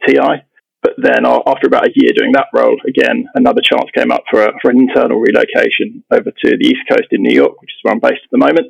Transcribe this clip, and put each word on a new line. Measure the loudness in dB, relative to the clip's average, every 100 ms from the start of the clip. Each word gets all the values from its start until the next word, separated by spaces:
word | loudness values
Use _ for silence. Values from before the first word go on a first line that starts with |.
| 0
T | 0
I. | 0 -2 -8 _ _ _
But | -4 -2
then | 0 0 2
a-, | 0 0
after | 0 0
about | 0 0
a | 2
year | 2 2
doing | 0
that | 0 0
role, | 0 0 0 -2
again, | -2 0 -2 -4
another | -2 0 0
chance | 0 -2 -2 -4
came | -2
up | -2 -2
for | 0
a, | 0 0
for | 0
an | 2
internal | 2 2 0 0
relocation | 0 0 0 0 -2 -2 -6 -10 -2
over | -2 -2
to | -2 -2
the | 0 0
East | -2 0
Coast | -2 0
in | -2
New | 0
York, | 2 0 -2
which | -16
is | -6
where | -4 0
I'm |
based | -2 -2
at | -4
the | 0
moment. | 2 0